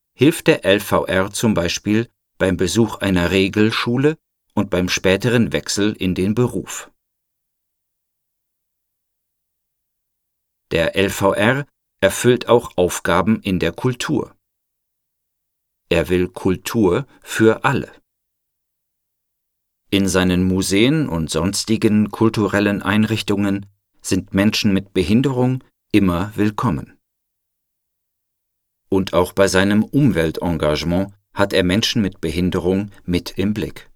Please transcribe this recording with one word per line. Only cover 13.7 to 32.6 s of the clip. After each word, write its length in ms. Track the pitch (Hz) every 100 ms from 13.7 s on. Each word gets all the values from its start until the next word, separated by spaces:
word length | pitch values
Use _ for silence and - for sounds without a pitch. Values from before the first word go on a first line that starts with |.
Kultur. 600 | - 127 123 - 143 - - _ _ _ _ _ _ _ _ _ _ _ _ _ _ _
Er 180 | 85 78
will 220 | 90 90
Kultur 760 | - 98 90 - 120 95 98 139 _
für 440 | - - 110 110 131
alle. 260 | 117 - - _ _ _ _ _ _ _ _ _ _ _ _ _ _ _ _ _ _ _
In 180 | 101 98
seinen 400 | 90 90 90 92
Museen 640 | 92 92 98 123 160 131
und 200 | 85 78
sonstigen 840 | 78 90 101 - 107 110 104 101
kulturellen 680 | - 110 110 101 101 101 101
Einrichtungen 840 | - 107 107 110 - 101 101 98 98 _ _ _
sind 320 | - 95 92
Menschen 380 | 95 104 - 107
mit 220 | 95 98
Behinderung 720 | 98 82 110 139 127 127 127 - _ _
immer 420 | 107 95 85 101 104
willkommen. 560 | 104 104 120 71 - _ _ _ _ _ _ _ _ _ _ _ _ _ _ _ _ _ _ _ _
Und 280 | 98 92 82
auch 180 | 90
bei 140 | - 98
seinem 360 | 92 98 104
Umweltengagement 1300 | 107 139 143 80 80 - 87 80 76 76 78 87 98 - _
hat 200 | - 98
er 100 | -
Menschen 400 | 90 98 - 120
mit 180 | 95 -
Behinderung 720 | 82 78 90 92